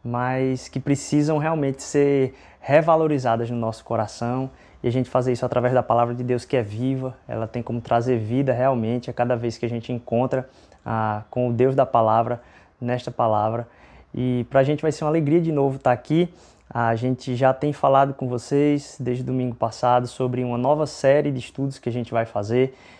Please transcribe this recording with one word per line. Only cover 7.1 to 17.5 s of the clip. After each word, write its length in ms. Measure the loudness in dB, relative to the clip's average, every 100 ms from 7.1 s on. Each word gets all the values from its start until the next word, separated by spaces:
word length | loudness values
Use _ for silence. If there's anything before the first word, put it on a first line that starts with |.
| -10 -10
ela 180 | -8 -6
tem 160 | -8
como 180 | -6 -6
trazer 380 | 0 0 2 0
vida 340 | 0 0 0
realmente 600 | 2 2 0 0 -4 -4
a 20 |
cada 220 | -4 -2 -2
vez 200 | -4 -4
que 120 | -4
a 20 |
gente 240 | -4 -6
encontra, 560 | -8 -2 0 0 -2 -6 -14 -20 _
ah, 380 | -6 -2 -2 -4 -6
com 180 | -4 -2
o 60 |
Deus 220 | 2 2 4
da 100 | 2
palavra, 560 | 4 4 4 2 -4 -10 -20 _ -8
nesta 300 | -4 -4 -4
palavra. 560 | -2 0 2 0 -2 -8 -16 -20 -20 _
E 320 | -4 -2 -2 0
pra 140 | 2
gente 180 | 2 0
vai 100 | -2
ser 120 | -2
uma 80 | 0
alegria 280 | 0 2 2
de 120 | 2
novo 260 | 0 0 0
tá 140 | 0
aqui. 420 | 0 0 0 0 -4 -20 _ -8
A 280 | -2 0 0
gente 400 | -2 -2 -4 2
já 180 | 2